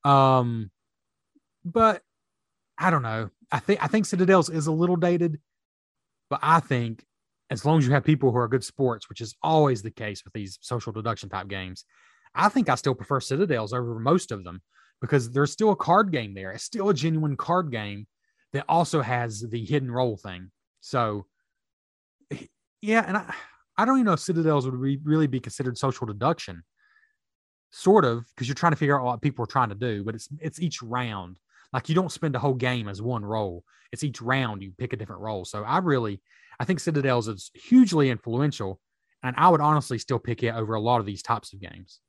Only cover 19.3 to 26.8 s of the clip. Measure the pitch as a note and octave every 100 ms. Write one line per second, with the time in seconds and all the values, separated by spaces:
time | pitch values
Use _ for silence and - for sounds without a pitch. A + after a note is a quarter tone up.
19.3 | G#2 A2+ A#2 A2+ D3 C3 A#2+ B2+ G#2 G#2
20.3 | F2+ F#2+ _ _ _ - C3 A2+ G#2 F#2+
21.3 | _ _ _ _ _ _ _ _ _ _
22.3 | - - _ _ _ G#3 A3+ - G3+ -
23.3 | - - _ _ - A3+ C4+ A3 E3 -
24.3 | E3+ D#3+ D3 C3 B2+ C3+ C#3 D3 D#3 D3+
25.3 | B2+ A#2+ - B2+ A#2+ C3+ - A2+ G2+ B2+
26.3 | E3 - F2 - _